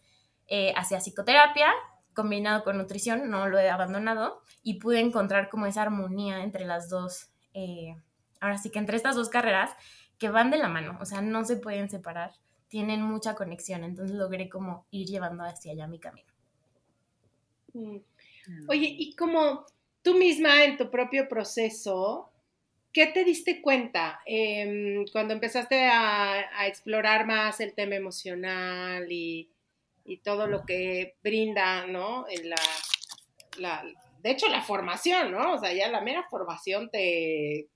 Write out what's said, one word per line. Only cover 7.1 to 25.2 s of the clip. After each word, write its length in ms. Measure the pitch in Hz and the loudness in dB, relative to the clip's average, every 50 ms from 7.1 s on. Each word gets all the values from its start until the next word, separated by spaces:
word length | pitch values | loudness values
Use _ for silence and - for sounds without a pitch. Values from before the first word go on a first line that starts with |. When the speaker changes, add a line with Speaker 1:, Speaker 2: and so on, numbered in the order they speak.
| 180 - - - _ _ _ _ - | -8 -10 -12 -16 _ _ _ _ -12
Speaker 1:
eh, 420 | 190 190 180 175 170 165 165 165 160 - _ _ _ _ _ _ - | -10 -10 -8 -10 -10 -12 -14 -14 -16 -20 _ _ _ _ _ _ -6
ahora 180 | 196 202 202 202 | -4 -2 -2 -4
sí 120 | - 214 | -4 -6
que 80 | - 214 | -4 -4
entre 180 | 214 202 226 | -2 -2 -2
estas 200 | 226 226 269 269 | 0 0 0 0
dos 120 | 240 226 220 | 0 0 0
carreras 400 | - 240 233 226 190 190 208 - - - - - - - - _ _ - | 0 0 2 2 2 2 2 0 -4 -10 -20 -20 -20 -20 -20 _ _ -6
que 100 | 226 208 | -2 2
van 200 | 202 226 240 262 | 4 4 4 4
de 80 | 294 311 | 4 2
la 100 | 269 185 | 2 0
mano, 300 | 165 160 160 - 175 - | -2 -4 -6 -8 -10 -10
o 60 | 180 | -10
sea, 160 | 180 196 196 | -8 -6 -4
no 220 | 208 214 220 226 226 | -2 -2 -2 -2 -2
se 120 | 233 240 | -2 -2
pueden 320 | 202 - 220 202 202 202 196 | -4 -4 -6 -6 -4 -4 -6
separar, 420 | 202 190 - 170 165 170 170 190 - _ _ _ _ _ _ _ | -8 -10 -10 -10 -8 -8 -10 -10 -12 _ _ _ _ _ _ _
tienen 340 | - 214 208 214 214 214 | -6 -4 -2 -2 -2 -2
mucha 320 | 214 214 220 220 - 220 208 | -2 -2 -4 -4 -4 -6 -4
conexión, 500 | - 196 175 175 175 - - 185 170 165 | -4 -6 -8 -8 -10 -10 -8 -8 -8 -8
entonces 320 | 175 180 180 190 190 202 | -8 -8 -8 -8 -6 -4
logré 320 | 202 190 185 185 185 185 185 | -4 -4 -4 -4 -6 -8 -8
como 380 | - 190 190 180 175 175 - _ | -10 -10 -8 -8 -10 -10 -12 _
ir 160 | - 196 190 190 | -10 -8 -8 -6
llevando 360 | 196 190 180 170 175 170 170 | -6 -6 -6 -6 -6 -8 -10
hacia 280 | 175 175 - - 160 | -10 -12 -12 -14 -14
allá 140 | 156 156 156 156 | -12 -12 -12 -12
mi 100 | 170 160 | -12 -14
camino. 340 | - - - - _ _ _ _ _ _ _ _ _ _ _ _ _ _ _ _ _ _ _ _ _ _ _ _ _ _ _ _ _ _ | -16 -18 -18 -20 _ _ _ _ _ _ _ _ _ _ _ _ _ _ _ _ _ _ _ _ _ _ _ _ _ _ _ _ _ _
Speaker 2:
Mm. 260 | - 240 220 214 208 202 - _ _ _ _ _ - - - 185 | -12 -12 -12 -12 -12 -14 -18 _ _ _ _ _ -20 -20 -20 -18
Speaker 3:
Mm. 200 | 175 226 302 302 | -16 -8 -2 0
Speaker 2:
Oye, 200 | 294 302 311 294 285 - | 2 2 2 0 -2 -4
y 180 | 302 - - | -8 -8 -4
como 500 | - 339 339 330 320 302 294 269 285 - - _ _ _ _ _ _ | -2 0 2 4 4 4 4 2 -2 -6 -16 _ _ _ _ _ _
tú 120 | - 349 359 | 4 6 6
misma 500 | 370 370 349 302 294 311 294 285 294 294 | 8 8 6 6 6 8 8 10 10 10
en 120 | 277 277 | 8 6
tu 140 | - 240 - | 2 -2 0
propio 380 | 254 247 247 240 269 269 269 269 | 0 0 0 2 2 0 0 0
proceso, 1040 | 254 226 202 - - 233 226 220 220 - - 208 190 185 190 208 247 339 - - _ _ _ _ _ _ _ _ _ _ _ _ | -2 -4 -4 -2 0 0 0 0 -2 -4 -4 -2 0 0 0 0 -2 -4 -8 -14 _ _ _ _ _ _ _ _ _ _ _ _
¿qué 160 | - 320 311 311 | 6 6 6 6
te 160 | - 370 370 | 6 4 4
diste 380 | 359 330 - - 359 349 - | 4 2 2 0 -2 -2 0
cuenta, 580 | - 285 269 254 233 226 - 175 165 156 156 - - | 2 4 4 4 2 0 -2 -2 -2 -2 -4 -8 -8
em, 800 | - 220 220 220 214 208 208 208 202 208 208 208 202 202 202 202 202 | -2 0 0 0 0 0 -2 -2 -2 -2 -2 -2 -2 -2 -2 -2 -2
cuando 220 | - 220 | -2 -2